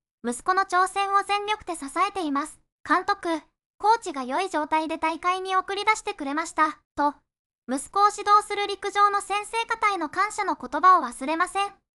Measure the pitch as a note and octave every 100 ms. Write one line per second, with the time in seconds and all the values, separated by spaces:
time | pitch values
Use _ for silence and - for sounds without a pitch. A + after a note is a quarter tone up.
0 | _ _ A#3 A#3+ - F#4 G4 F4+ F#4 G4+
1 | G4 G4 G4 G#4 G#4 G#4+ - E4 C#4 E4
2 | G4 G4 D4+ C#4 G3+ - _ _ - D#4
3 | F#4 G4 F4 D#4 - _ _ - G#4 A4+
4 | F#4 C#4 B3 D4 F#4+ D4+ D4+ D#4 D#4 D#4+
5 | D#4+ E4 F4+ F#4 F#4+ F#4 F#4 G4 G#4 G#4+
6 | G#4 G4+ C#4 D4+ E4 - D#4 - _ -
7 | C#4+ - _ _ _ _ - C4+ - G4
8 | G4+ G#4 G#4 G#4 G#4 G4+ G#4 G4+ G4+ G4+
9 | G#4 G4+ - G4+ G#4 A4+ A4+ A4+ G#4+ F#4+
10 | D4+ F4 G#4+ G#4+ F#4+ D4 B3 D4+ F4+ F4+
11 | A#3+ - C4+ D#4+ F4 G4 G4+ - _